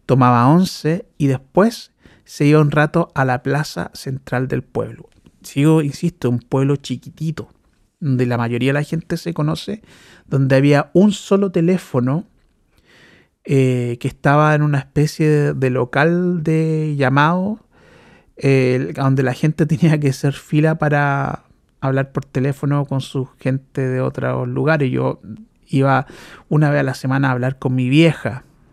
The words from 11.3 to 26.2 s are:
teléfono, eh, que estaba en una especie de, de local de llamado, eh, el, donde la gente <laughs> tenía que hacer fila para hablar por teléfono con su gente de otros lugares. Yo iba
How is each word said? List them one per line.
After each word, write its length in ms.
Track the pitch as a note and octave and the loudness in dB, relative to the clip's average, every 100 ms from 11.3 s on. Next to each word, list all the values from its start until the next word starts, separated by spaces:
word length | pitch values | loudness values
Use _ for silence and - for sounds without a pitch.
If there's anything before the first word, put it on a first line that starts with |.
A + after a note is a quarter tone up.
| G3 G3+ | 0 2
teléfono, 720 | F3+ E3+ F3+ - C3+ B2+ D3+ - _ _ _ _ _ _ _ _ _ _ _ - | 0 2 0 -2 -2 0 -2 -6 _ _ _ _ _ _ _ _ _ _ _ -2
eh, 520 | C#3 C3 B2+ A#2+ A#2+ | 0 2 0 -2 -4
que 80 | C3+ | -6
estaba 480 | - D3 D3 D3+ D3+ | -4 0 2 4 2
en 60 | |
una 180 | D3+ C#3+ | 2 0
especie 480 | - - D3+ - D#3 | -2 -2 -2 0 0
de, 260 | D3+ D3 | 2 0
de 160 | C#3 C3 | 0 -2
local 760 | B2+ B2 C3+ D#3+ F3 F3+ F3+ | 0 -2 0 2 2 0 -2
de 520 | D#3 D#3+ D#3+ D#3 D#3 D3 | 0 0 0 -2 -2 -2
llamado, 640 | C3 C3+ D3+ F3+ F#3+ A3 _ _ _ - _ - _ - | 0 2 2 0 -4 -6 _ _ _ -20 _ -20 _ -4
eh, 380 | C#3 C3+ B2+ B2+ | 0 2 2 0
el, 180 | D3+ | -2
donde 280 | D3+ C3+ C3+ | -2 0 2
la 120 | C3 | 0
gente 320 | B2 D#3 - D3+ | 0 -2 0 0
<laughs> 0 | |
tenía 340 | D#3+ E3 D3+ | 2 2 2
que 100 | C#3+ | 0
hacer 220 | C3 C#3+ | -2 -2
fila 460 | C#3 - D3+ D#3 D#3+ | -4 -2 0 2 0
para 640 | D3+ D3 C#3+ C#3 C#3 - _ _ _ _ | 0 0 0 -2 -4 -8 _ _ _ _
hablar 320 | C3+ C3+ C3+ | -2 -2 -2
por 100 | - | -6
teléfono 640 | - C3+ C3+ C#3 C#3+ C#3+ C3+ | -6 -4 -2 -2 -2 -2 -2
con 160 | C3+ | -4
su 240 | - C#3 B2+ _ | -4 -6 -8 _
gente 440 | C3 C3+ - - | -4 -4 -4 -6
de 180 | C3 B2+ | -2 -2
otros 480 | C3 C3+ C3 B2+ B2+ | -2 -4 -4 -4 -4
lugares. 420 | C3 C#3 D#3+ C3+ | -2 0 0 0
Yo 300 | B2+ C3 - - A2 A2 _ _ | -2 -2 -6 -12 -18 -20 _ _
iba 400 | C3+ C3+ C3 C3 - | 0 2 2 -2 -10